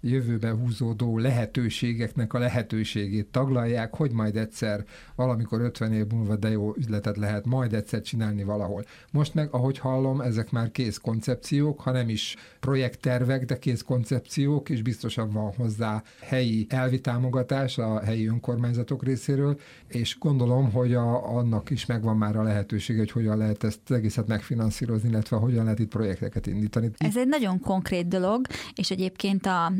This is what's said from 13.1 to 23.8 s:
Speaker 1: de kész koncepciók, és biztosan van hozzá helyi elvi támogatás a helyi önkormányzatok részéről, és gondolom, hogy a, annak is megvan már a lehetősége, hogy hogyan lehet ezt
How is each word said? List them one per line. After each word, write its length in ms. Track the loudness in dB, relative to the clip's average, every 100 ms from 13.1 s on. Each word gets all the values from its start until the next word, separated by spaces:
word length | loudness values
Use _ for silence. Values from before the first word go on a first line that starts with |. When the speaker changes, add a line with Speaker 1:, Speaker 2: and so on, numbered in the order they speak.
| 2 2 0
Speaker 1:
de 140 | 0 -2
kész 240 | 0 -2
koncepciók, 840 | 0 -2 0 -2 -2 0 2 2 0
és 140 | -2
biztosan 480 | -2 -2 -4 -4 -2
van 220 | -2 -2 -2
hozzá 460 | -2 0 -2 -2 -6 -20
helyi 460 | -4 0 2 0 0
elvi 320 | 0 0 0
támogatás 800 | 0 0 0 0 0 0 0 -2
a 220 | 0 0
helyi 260 | 0 0 0
önkormányzatok 800 | 0 -2 0 0 0 -2 -2
részéről, 540 | 0 -2 0 2 2 0 -6 -20 -8
és 300 | -4 -4 -2
gondolom, 540 | 0 2 4 4 4
hogy 220 | 2 4
a, 420 | 4 4 0 0 0
annak 340 | 2 0 0
is 160 | -4 -2
megvan 300 | 0 2 2
már 200 | 2 2
a 60 |
lehetősége, 560 | 2 2 0 -4 0 0
hogy 120 | 0
hogyan 260 | 0 0 2
lehet 280 | 2 0
ezt 160 | -2 -4